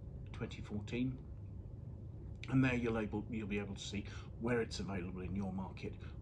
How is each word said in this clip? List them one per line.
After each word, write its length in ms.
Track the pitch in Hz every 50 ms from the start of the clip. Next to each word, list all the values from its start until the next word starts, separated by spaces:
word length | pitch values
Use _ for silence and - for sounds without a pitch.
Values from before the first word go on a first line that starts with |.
| - - - - - - -
twenty 280 | - 117 - - -
fourteen, 560 | - - 104 104 - - 120 120 127 131 127 - - - - - - - - - - - - - - - - - - - - - - - - - - -
and 120 | 131 131 131
there 120 | 127 123
you'll 240 | 120 120 117 113 113
able, 260 | 107 98 107 104 101 -
you'll 180 | 120 110 107 95
be 100 | 104 101
able 160 | 101 98 98
to 60 | -
see 240 | - - 104 101 107 - - - - - - -
where 200 | 113 120 123 117
it's 200 | 113 - - -
available 400 | 95 90 98 92 87 95 90 90
in 140 | 92 90 92
your 180 | 98 98 95 92
market, 420 | 95 92 78 - - - - - - - - - -